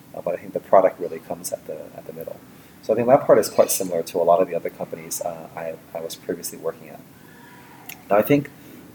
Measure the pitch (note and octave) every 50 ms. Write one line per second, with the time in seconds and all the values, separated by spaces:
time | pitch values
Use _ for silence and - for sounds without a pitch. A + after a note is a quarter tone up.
0 | - - - E2 - F2 F2 - G2+ F#2 - F2 - - G#2+ G2 F#2+ F2+ - -
1 | F2 D#2+ E2 D#2+ - - E2+ E2+ E2+ - - - - - D#2 D#2 E2 E2+ E2 -
2 | - - D#2+ D#2+ E2 - - - - - - - - - - - - - A2 A#2
3 | A#2 A#2+ C3+ D3 - - C#3+ A2 F#2+ - - - - - - - F#2+ F#2 E2+ E2+
4 | E2 - - F2 E2+ E2+ E2+ F2 F#2 F2 E2 E2+ - F#2 - - F2+ - F2 E2+
5 | D#2+ E2 - - - F2 E2 E2 D#2+ E2 - D#2+ E2 E2 E2 - - - - E2
6 | E2 E2 - - - - F#2 E2+ E2+ - - D#2+ D#2 E2 - - D#2+ D2+ D2 -
7 | - - - - - - - - - - - - - - - - - - - -
8 | - - G2 G#2+ A2 - C#3+ C#3+ C#3 - - - - - - - - -